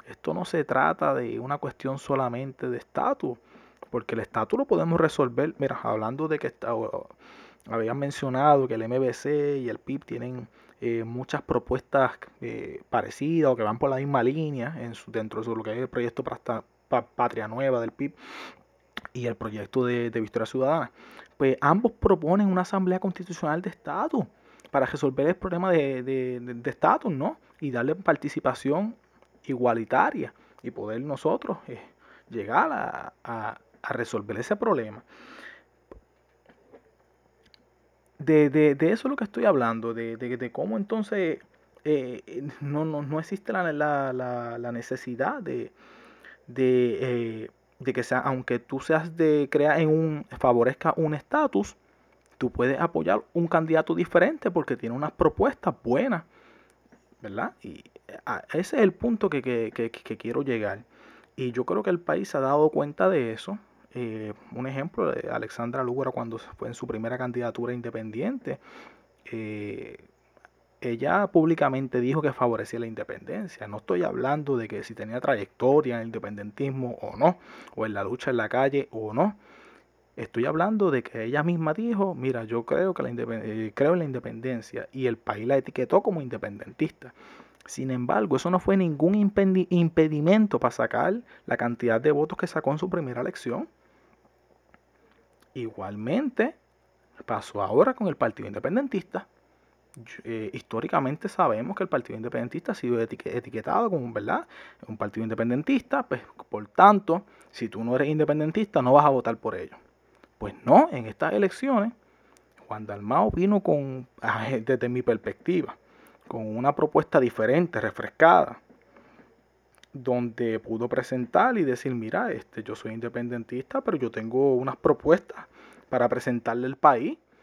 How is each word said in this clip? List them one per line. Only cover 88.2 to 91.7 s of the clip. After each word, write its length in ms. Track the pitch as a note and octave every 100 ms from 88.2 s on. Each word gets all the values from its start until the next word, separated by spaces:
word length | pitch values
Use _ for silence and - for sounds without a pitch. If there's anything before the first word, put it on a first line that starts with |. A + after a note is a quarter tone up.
| G#3 C3+
eso 140 | E3+
no 100 | F3+
fue 160 | - G3
ningún 380 | F3+ D3 E3
impendi-, 540 | G#3 G3+ G3+ G3 F#3 F3
impedimento 920 | F3 E3 D#3+ D#3 D3+ D#3 G#3 G#3 B2
para 120 | A#2+
sacar 500 | - A2+ A#2 D3+ A3+ - - -
la 120 | -
cantidad 440 | A#2+